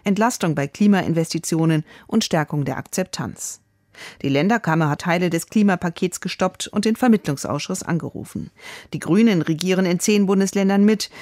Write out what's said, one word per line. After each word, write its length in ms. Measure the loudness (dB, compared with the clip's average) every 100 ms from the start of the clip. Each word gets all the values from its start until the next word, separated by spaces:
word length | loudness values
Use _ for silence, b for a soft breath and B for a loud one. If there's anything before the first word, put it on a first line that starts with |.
Entlastung 540 | -2 0 0 0 -2 -2
bei 100 | -4
Klimainvestitionen 1160 | 0 4 4 2 -2 -2 -4 -4 0 2 0 -2 B B
und 180 | -2
Stärkung 400 | 0 -2 -2 -4
der 140 | -4 -6
Akzeptanz. 800 | -8 -6 -6 -6 -10 -10 -14 -14 _ _ _ B B B
Die 60 | -2
Länderkammer 600 | 0 2 0 0 2 2
hat 140 | 0
Teile 280 | 0 2 2
des 160 | -2 0
Klimapakets 760 | 2 2 2 -2 -2 -4 -4
gestoppt 460 | -10 -2 -2 -2 -8
und 180 | -2
den 120 | -2 2
Vermittlungsausschuss 880 | 4 4 2 -4 -4 -6 -4 -8
angerufen. 640 | -4 -4 -4 -10 -10 -10 -12 _ B B B
Die 60 | -10
Grünen 420 | 0 4 4 4
regieren 460 | 0 -2 0 2 2
in 140 | 0
zehn 260 | 2 2 4
Bundesländern 580 | 2 2 0 0 4
mit. 260 | 4 2 -2 B